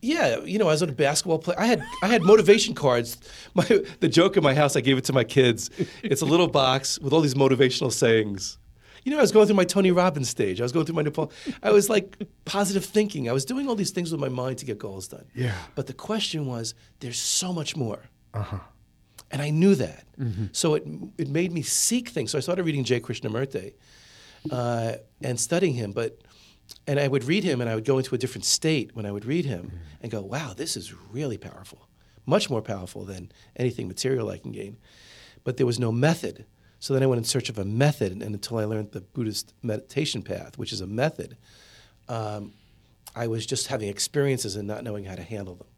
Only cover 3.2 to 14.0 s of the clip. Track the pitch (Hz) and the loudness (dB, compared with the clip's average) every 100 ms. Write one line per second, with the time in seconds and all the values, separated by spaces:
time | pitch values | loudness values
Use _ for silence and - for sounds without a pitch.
3.2 | - - - - - 214 - - 160 143 | -16 -20 -6 0 4 4 4 -2 2 6
4.2 | 185 190 147 135 147 143 123 131 - 135 | 6 6 4 6 4 4 4 2 4 2
5.2 | 117 - 127 117 - - 175 - 214 139 | 2 6 6 4 -2 -6 -8 -6 -4 -2
6.2 | 160 165 175 143 131 131 - - 135 151 | 2 4 4 4 2 2 0 -4 2 4
7.2 | 156 131 135 131 131 123 131 110 123 113 | 4 4 4 6 4 4 -2 2 4 4
8.2 | 107 98 - - - - _ - - 302 | 2 -4 -10 -14 -20 -20 _ -10 -4 2
9.2 | 240 208 214 202 180 196 190 175 180 147 | 6 8 6 6 4 4 4 4 2 0
10.2 | 127 - 107 92 123 147 160 165 151 151 | -4 -2 -2 0 -2 0 -2 0 -2 -2
11.2 | 151 - - - 208 208 202 208 190 - | -6 -6 -12 -4 4 4 6 0 0 -12
12.2 | - _ - 196 202 196 - 214 214 165 | -16 _ -6 -2 0 0 0 0 0 -2
13.2 | 120 131 135 254 277 226 190 - | -2 -2 -2 -4 -2 -2 -2 -4